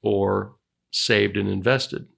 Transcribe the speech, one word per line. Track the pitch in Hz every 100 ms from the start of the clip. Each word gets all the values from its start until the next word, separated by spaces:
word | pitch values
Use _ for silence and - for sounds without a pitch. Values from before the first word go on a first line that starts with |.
or | 110 101 98 98 101 _ _ _ _
saved | - - 110 101 98
and | 98
invested | 98 104 131 - - -